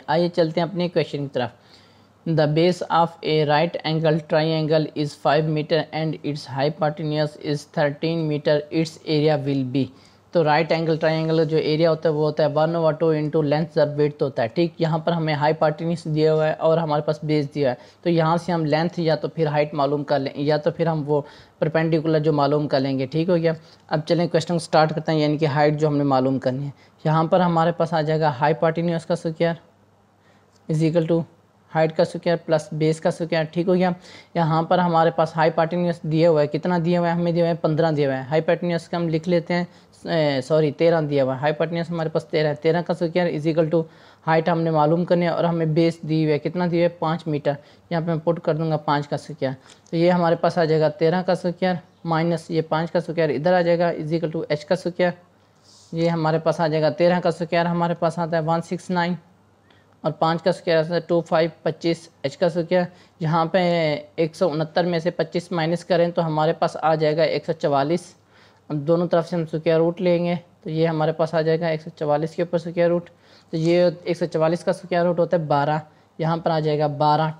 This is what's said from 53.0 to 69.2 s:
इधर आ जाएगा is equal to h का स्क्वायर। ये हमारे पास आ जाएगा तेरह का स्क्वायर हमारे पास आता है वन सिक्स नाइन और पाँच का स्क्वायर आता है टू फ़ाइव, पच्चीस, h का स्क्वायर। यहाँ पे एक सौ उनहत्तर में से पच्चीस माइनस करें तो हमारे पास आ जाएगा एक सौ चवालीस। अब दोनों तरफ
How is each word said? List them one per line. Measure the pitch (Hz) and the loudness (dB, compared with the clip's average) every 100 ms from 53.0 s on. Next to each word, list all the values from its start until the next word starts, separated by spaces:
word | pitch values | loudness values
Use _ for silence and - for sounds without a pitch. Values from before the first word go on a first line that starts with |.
| 165 165 160 | -4 -2 0
इधर | 131 170 | 0 2
आ | 180 | 2
जाएगा | 170 170 170 - | 2 2 0 -2
is | 156 | -4
equal | 165 160 165 | -4 -2 -6
to | - | -4
h | 151 | -6
का | - 175 | -2 -4
स्क्वायर। | 175 175 175 175 _ _ _ _ _ - - | -2 -2 -2 -2 _ _ _ _ _ -20 -10
ये | 165 165 | -2 0
हमारे | 165 156 160 | 2 0 0
पास | 160 156 | 0 0
आ | 160 | 0
जाएगा | 156 156 | 2 0
तेरह | 139 175 175 | 2 2 4
का | 170 | 0
स्क्वायर | 160 170 170 170 | -2 -2 0 0
हमारे | 170 170 170 | 0 -2 0
पास | 170 170 | -2 -2
आता | 165 165 | -2 -2
है | |
वन | 156 170 | 0 -2
सिक्स | - 180 - | -2 -10 -4
नाइन | 180 170 170 _ _ _ _ _ _ _ _ | -2 -2 -4 _ _ _ _ _ _ _ _
और | 160 | -6
पाँच | 151 160 170 | -2 0 0
का | 190 | -2
स्क्वायर | 170 180 160 | -2 0 0
आता | 160 | 2
है | 170 | -4
टू | 165 170 | 0 -2
फ़ाइव, | 165 170 165 - 156 | 2 0 0 -2 -6
पच्चीस, | 156 170 165 - _ 139 | -4 -2 -4 -6 _ -8
h | - | -2
का | 175 | -2
स्क्वायर। | 175 165 185 175 - - - | 0 0 0 0 -8 -20 -6
यहाँ | 160 165 165 | -2 0 2
पे | 190 175 170 156 147 - - | 2 2 2 0 -2 -6 -4
एक | 160 - | -4 0
सौ | 180 | -2
उनहत्तर | 151 156 185 175 | 0 -2 0 0
में | 165 | 0
से | 170 | -4
पच्चीस | 170 160 175 175 | -4 -4 -4 -4
माइनस | 175 160 170 | -4 -2 -2
करें | - 170 170 | 0 2 2
तो | 170 | 0
हमारे | 165 156 156 | -2 0 0
पास | 165 165 - | 0 -2 0
आ | 156 160 | 0 2
जाएगा | 151 151 156 | 2 2 0
एक | 143 - | -2 -4
सौ | |
चवालीस। | 160 156 139 143 175 - - _ _ - _ - | -4 0 0 0 -2 -4 -20 _ _ -20 _ -8
अब | 151 143 | -6 0
दोनों | 170 175 | 0 2
तरफ | 170 | 0